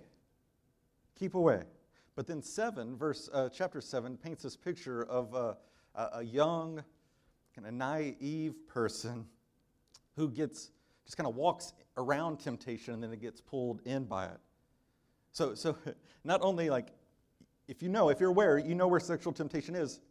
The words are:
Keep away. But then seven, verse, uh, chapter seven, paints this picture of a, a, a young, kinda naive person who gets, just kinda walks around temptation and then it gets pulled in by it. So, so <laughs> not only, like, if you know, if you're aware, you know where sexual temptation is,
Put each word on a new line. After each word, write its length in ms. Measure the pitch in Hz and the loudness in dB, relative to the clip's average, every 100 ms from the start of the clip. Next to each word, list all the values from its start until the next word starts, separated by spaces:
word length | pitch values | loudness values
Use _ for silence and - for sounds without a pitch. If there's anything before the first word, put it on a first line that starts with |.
| - _ _ _ _ _ _ _ _ _ _ | -10 _ _ _ _ _ _ _ _ _ _
Keep 200 | - 190 | -6 -2
away. 280 | 185 165 98 82 - _ _ _ | 4 6 4 0 -16 _ _ _
But 120 | - 135 | -10 -6
then 140 | 156 | -8
seven, 560 | - - 233 175 113 127 | -6 -4 -2 -4 -8 -4
verse, 320 | 151 143 - | -2 -4 -2
uh, 180 | 139 127 | 0 0
chapter 320 | - 185 147 | -2 -4 -4
seven, 360 | - 131 123 127 | -6 -4 -4 -8
paints 240 | 165 151 | -10 -8
this 140 | 135 | -10
picture 480 | - 180 - 131 117 | -8 -6 -6 -4 -4
of 300 | 117 127 113 | 0 0 0
a, 240 | 127 117 98 _ _ _ | -2 -2 -4 _ _ _
a, 160 | 104 113 | -6 -6
a 80 | 117 | -6
young, 600 | 117 131 156 165 160 156 - _ _ _ _ _ _ | -2 2 4 2 -4 -8 -12 _ _ _ _ _ _
kinda 180 | - 107 | -16 -8
naive 840 | 120 131 156 147 - 139 160 156 156 - | -4 -2 -2 -4 -6 -6 -4 -4 -6 -6
person 580 | 127 110 - 113 120 110 _ _ _ _ _ _ - _ | 0 0 -2 -6 -8 -10 _ _ _ _ _ _ -20 _
who 140 | - 156 | -2 -2
gets, 420 | 123 151 - - _ _ _ | 0 -4 -6 -18 _ _ _
just 100 | - | -12
kinda 140 | - 143 | -4 -4
walks 440 | 117 170 170 - - - - | 2 2 2 -2 -16 -10 -2
around 420 | 127 143 165 151 | 0 2 0 -4
temptation 560 | 139 120 131 113 - | -6 -6 -6 -8 -6
and 80 | 113 | -8
then 100 | 113 | -8
it 80 | 113 | -8
gets 200 | 113 - | -10 -12
pulled 400 | - 135 123 107 | -8 -4 -2 -4
in 200 | 123 135 | -2 -2
by 200 | 120 95 | -2 -2
it. 140 | 92 - _ _ _ _ _ _ _ _ _ | -4 -8 _ _ _ _ _ _ _ _ _
So, 220 | - 139 | -2 -2
so 240 | 110 165 - 147 - | 0 -2 -2 -6 -10
<laughs> 240 | - _ | -16 _
not 180 | 147 190 | 0 2
only, 280 | 190 175 160 | 4 2 2
like, 180 | 127 - - _ _ _ _ - _ - | 0 -2 -12 _ _ _ _ -20 _ -16
if 160 | - | -6
you 60 | 180 | 0
know, 200 | 214 160 | 6 6
if 100 | - | 8
you're 100 | 185 | 6
aware, 280 | 175 180 147 | 8 8 8
you 160 | 160 | 4
know 140 | 175 185 | 4 6
where 120 | 175 | 6
sexual 320 | 170 165 175 | 4 -2 -2
temptation 440 | 147 151 156 - | -2 -2 -4 -2
is, 240 | 180 143 - - | -2 -2 -6 -18